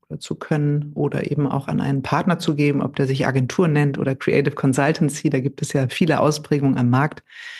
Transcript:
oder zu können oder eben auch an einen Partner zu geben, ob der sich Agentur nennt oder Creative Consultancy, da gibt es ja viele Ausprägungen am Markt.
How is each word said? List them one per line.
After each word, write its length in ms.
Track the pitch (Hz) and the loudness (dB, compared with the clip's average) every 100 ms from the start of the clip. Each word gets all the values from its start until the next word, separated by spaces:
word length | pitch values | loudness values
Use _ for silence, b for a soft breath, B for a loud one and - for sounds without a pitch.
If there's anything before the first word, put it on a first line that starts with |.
| - | -14
oder 120 | 151 | -10
zu 160 | - 165 | -8 -8
können 560 | - 156 147 147 147 | -2 0 2 0 -2
oder 340 | 147 143 143 - | -2 -2 -2 -2
eben 160 | 151 135 | -2 0
auch 180 | 139 - | -2 -2
an 140 | - | -2
einen 200 | 139 139 | -2 -2
Partner 360 | 127 151 180 175 | 0 0 0 0
zu 160 | - | 0
geben, 260 | 147 147 143 | 0 2 0
ob 140 | 143 | -2
der 140 | - 135 | -2 0
sich 180 | 135 131 | 0 0
Agentur 400 | 131 123 - 170 | 0 0 2 2
nennt 320 | 147 143 135 | 4 2 0
oder 160 | 131 | -2
Creative 400 | 131 - 135 143 | -2 2 2 2
Consultancy, 760 | - 139 131 143 156 147 - 156 | 0 0 2 2 2 0 0 0
da 100 | 135 | 0
gibt 220 | 135 - | -2 -4
es 100 | - | -4
ja 160 | 139 127 | 0 0
viele 320 | - 160 135 | 0 2 4
Ausprägungen 580 | 143 147 - 147 139 127 | 2 0 0 0 2 2
am 120 | 123 | 2
Markt. 340 | 127 151 - B B B | 4 2 -4 B B B